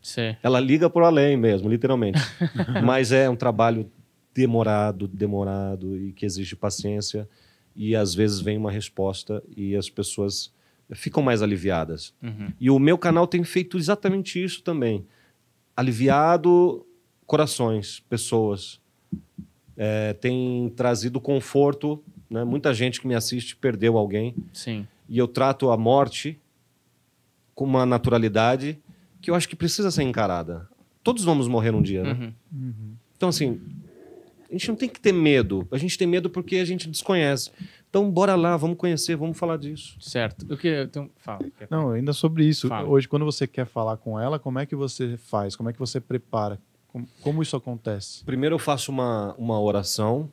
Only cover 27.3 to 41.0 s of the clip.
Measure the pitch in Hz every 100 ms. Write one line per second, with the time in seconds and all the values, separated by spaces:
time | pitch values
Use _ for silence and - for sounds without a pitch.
27.3 | _ _ - 135 131 127 123 123 120 110
28.3 | 104 113 131 143 151 _ - _ _ -
29.3 | 175 - - 170 - 196 156 135 113 101
30.3 | 87 82 85 90 _ _ _ - 247 175
31.3 | 151 123 120 113 110 95 95 92 127 117
32.3 | 113 _ 143 127 110 107 117 _ _ 185
33.3 | 160 139 101 - - - - - - -
34.3 | _ _ 185 - 220 254 - 220 180 156
35.3 | 135 104 95 90 135 175 - 175 180 175
36.3 | 185 175 185 180 180 160 151 - 185 147
37.3 | 139 - - 185 - _ 196 202 175 202
38.3 | 185 170 170 160 175 180 160 - 160 160
39.3 | 160 170 160 143 151 - - - 123 110
40.3 | - - 147 170 151 127 147